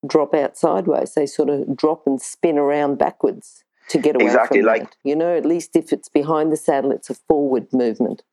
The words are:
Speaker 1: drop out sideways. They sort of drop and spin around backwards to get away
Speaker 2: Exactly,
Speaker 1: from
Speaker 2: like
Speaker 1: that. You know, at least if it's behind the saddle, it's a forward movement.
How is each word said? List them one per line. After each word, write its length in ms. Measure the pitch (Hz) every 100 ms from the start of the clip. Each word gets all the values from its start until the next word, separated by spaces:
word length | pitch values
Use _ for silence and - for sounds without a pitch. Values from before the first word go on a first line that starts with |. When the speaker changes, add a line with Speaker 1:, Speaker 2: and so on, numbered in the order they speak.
| 143
Speaker 1:
drop 300 | 160 143 156
out 220 | 143 -
sideways. 580 | 165 160 180 143 - -
They 100 | 143
sort 240 | - 143
of 260 | 143 135 135
drop 300 | 156 160 -
and 160 | 135
spin 380 | - - 175 147
around 400 | 143 147 143 139
backwards 640 | - - 135 - - - _ _ -
to 80 | 156
get 180 | - 127
away 100 | 107
Speaker 2:
Exactly, 340 | 120 113 123
Speaker 1:
from 80 | 107
Speaker 2:
like 140 | 113
Speaker 1:
that. 120 | 113 _
You 120 | 139 147
know, 200 | 170 170
at 80 |
least 320 | 139 170 160 165
if 160 | 160
it's 160 | 143 -
behind 440 | 151 147 156 156
the 60 | 156
saddle, 340 | - 143 135
it's 180 | - -
a 60 | 127
forward 580 | _ 156 143 127 -
movement. 480 | 131 120 110 120 - _